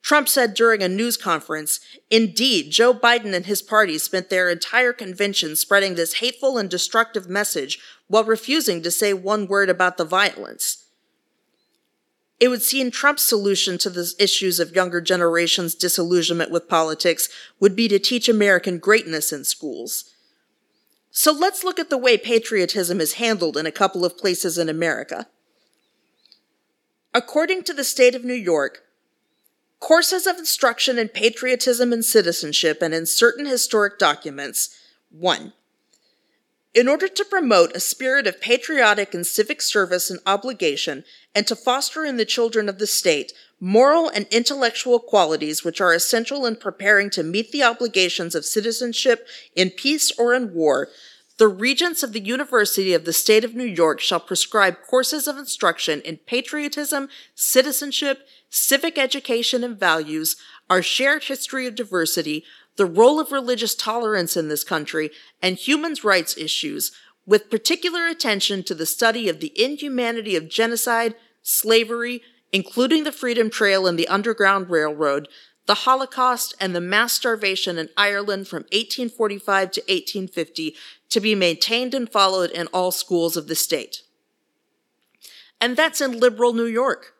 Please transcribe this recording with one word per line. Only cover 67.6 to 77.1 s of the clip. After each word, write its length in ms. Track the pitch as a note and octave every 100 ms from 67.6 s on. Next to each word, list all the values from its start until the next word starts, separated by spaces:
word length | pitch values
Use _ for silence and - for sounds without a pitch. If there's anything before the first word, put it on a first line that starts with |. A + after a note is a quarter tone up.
| A3 F4 F#4 F4 E4
attention 560 | E4 A#3 G3+ - G3
to 100 | F3+
the 120 | E3 D#3+
study 420 | - A3+ A3+ G#3+
of 120 | D#3
the 120 | D#3+ -
inhumanity 720 | B3+ D4 D4 B3+ A#3 A#3 G#3+ F3
of 120 | D#3+
genocide, 640 | - A3+ A#3 B3 A3+ A#3 A3+ _ _
slavery, 800 | - - G#3+ A3+ A3+ A#3 A#3+ B3 _ _ _
including 520 | G3 - A#3+ B3+ D#4
the 80 | D4+
Freedom 380 | - B3 A#3 A3
Trail 360 | - G3+ G3 F#3+
and 120 | E3+
the 100 | -
Underground 600 | G3 A3 A3 G3 G3 F#3
Railroad, 600 | E3+ D3+ D3+ D3+ C#3 D3 - - _ -
the 80 |
Holocaust, 800 | G#3 - C4 C4 - B3+ A#3+ - -
and 160 | F#3+
the 60 | F3
mass 320 | F3 G#3 A#3+